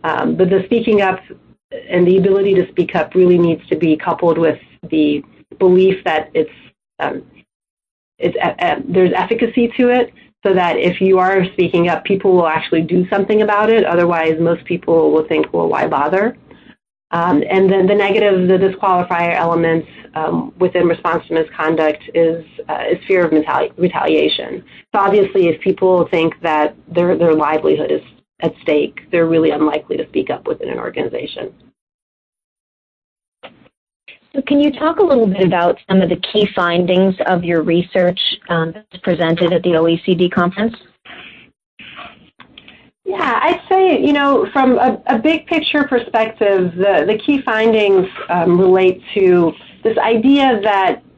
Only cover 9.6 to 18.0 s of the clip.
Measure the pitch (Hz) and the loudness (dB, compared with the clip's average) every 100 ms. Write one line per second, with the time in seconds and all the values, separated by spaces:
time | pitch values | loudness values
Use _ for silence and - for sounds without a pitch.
9.6 | 233 - 247 247 240 _ _ _ 202 185 | 0 2 2 2 -2 _ _ _ 0 2
10.6 | 175 - 175 180 190 185 185 190 185 - | 2 0 -2 0 2 4 4 2 0 -2
11.6 | 170 175 170 160 - 196 196 180 165 160 | 0 2 0 -2 -2 0 2 2 2 -2
12.6 | - 170 165 180 180 202 196 214 214 208 | -2 -2 0 0 0 -2 0 0 2 2
13.6 | 214 226 - 175 175 170 160 160 165 170 | 2 2 2 2 2 0 0 0 0 -2
14.6 | - 175 - 165 156 156 156 156 151 170 | -4 -6 0 2 4 2 0 -2 -2 -2
15.6 | 165 - 160 147 147 185 220 - _ - | -2 -2 -2 -2 0 0 -2 -6 _ -20
16.6 | - _ _ _ _ 170 175 147 - 185 | -20 _ _ _ _ -4 0 0 0 2
17.6 | 190 196 190 208 | 2 2 2 2